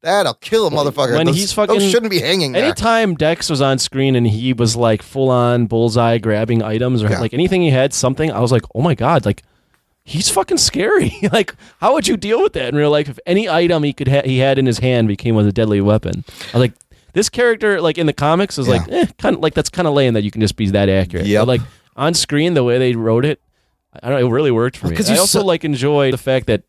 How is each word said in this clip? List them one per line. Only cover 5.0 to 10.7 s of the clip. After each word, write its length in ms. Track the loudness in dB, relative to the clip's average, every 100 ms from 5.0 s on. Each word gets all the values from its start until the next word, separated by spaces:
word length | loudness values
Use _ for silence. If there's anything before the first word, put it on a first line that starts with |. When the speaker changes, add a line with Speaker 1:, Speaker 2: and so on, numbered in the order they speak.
Speaker 2:
full 280 | -4 -2 0
on 360 | 2 2 0 0
Bullseye 520 | 0 0 2 2 0
grabbing 440 | 0 -2 0 0
items 400 | 0 -2 -2 0
or, 60 | 0
Speaker 1:
Yeah. 120 | -2
Speaker 2:
like, 120 | -4
anything 280 | -2 0 0
he 80 | 0
had, 220 | 2 0
something, 360 | 0 -2 -2 -4
I 100 | -2
was 120 | 0
like, 100 | 0 -2
"Oh 80 | -4
my 120 | -2
God, 300 | 0 0 0
like, 180 | 0 -4 _ _ _ _ _ _
he's 240 | -10 -4 -2
fucking 300 | -2 -2 0
scary." 540 | 0